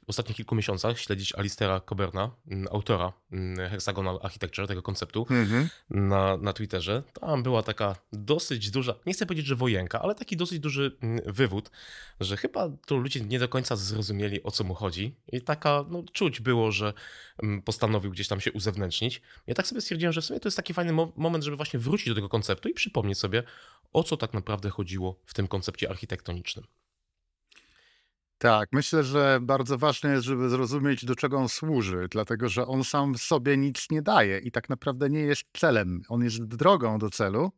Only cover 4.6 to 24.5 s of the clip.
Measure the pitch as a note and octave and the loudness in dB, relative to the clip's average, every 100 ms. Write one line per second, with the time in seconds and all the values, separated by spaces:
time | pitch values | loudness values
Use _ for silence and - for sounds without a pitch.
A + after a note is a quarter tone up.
4.6 | G2 F#2 G2 G2 - G#2+ A#2+ B2 G#2+ A#2 | -4 -4 -4 -6 -4 -4 2 2 4 2
5.6 | D#3 - _ G2+ G2 G2 F#2+ F#2+ G2+ - | 0 -4 _ 0 4 4 4 2 0 -4
6.6 | G#2+ F#2 E2+ A#2 C#3+ - - C#3+ B2 A#2+ | -4 -4 -2 -4 -4 -10 -2 0 2 2
7.6 | A2 G#2+ G#2 F#2+ _ G#2 G2+ D#3 - B2 | 0 -2 -2 -2 _ -10 0 0 0 -4
8.6 | G2+ B2 B2 - - F#3 F3+ D#3+ C#3 B2+ | -2 -2 -2 -2 -4 -4 -2 -2 -2 0
9.6 | B2+ G2 F2+ A2+ F#3 G#3+ - E3 F3+ E3+ | 2 2 0 -2 -2 -4 -4 -4 -2 -4
10.6 | D3 C#3 C#3 - A#2 A#2 - G2 B2+ G2 | -4 -2 -2 -2 -4 -4 -4 2 2 2
11.6 | - - - - - - F#2+ G2+ - - | -6 -16 -20 -18 -20 -8 -4 -2 -2 -2
12.6 | F3 C#3+ - C#3 C3+ C3 G#2 B2 B2 C3 | -4 -4 -2 0 0 -4 -2 0 2 0
13.6 | B2+ A2 G2 G#2+ G2+ G2+ G#2 G2 - - | 0 -2 -2 -2 -2 0 0 -2 -4 -2
14.6 | F#2+ F2+ G2 F2 G#2+ - - B2 B2 D3+ | -2 -2 -2 -2 -6 -8 -8 -6 -4 0
15.6 | D3+ D3 D3+ F3 E3+ - F3+ A2+ A2+ A#2+ | 2 2 0 -6 -8 0 0 0 2 4
16.6 | A2 G2 G#2+ G#2 - - - - G#2+ G#2 | 4 2 -2 -4 -12 -20 -18 -6 -2 -2
17.6 | G#2+ G#2+ A2 G#2+ G2 F#2 G2+ G2 - - | -2 0 2 2 0 -6 -4 -2 -2 -2
18.6 | G2 G2 F#2 - A2+ - - - - B2 | -2 -2 -4 -2 -4 -6 -14 -18 -6 -4
19.6 | - B3+ - E3 E3+ D#3+ D#3+ - G#3 F#3+ | -2 -4 -4 -2 0 -2 -4 -6 -4 -4
20.6 | - F3+ E3+ D#3+ E3 - D#3+ E3 D3 C#3+ | -4 -4 0 2 0 0 0 0 -2 -6
21.6 | D3+ B2+ A#2+ G3+ - G#2+ G2+ A2+ G#2 G2 | -4 -2 0 0 0 -2 0 0 0 -2
22.6 | - F4 G#3+ - G2+ G2 G2 A2 A#2+ - | -2 -2 -2 0 0 0 0 0 -2 -12
23.6 | - - _ D#3 E3 D#3 A2+ G#2+ - | -20 -20 _ 0 2 -2 -2 -4 -4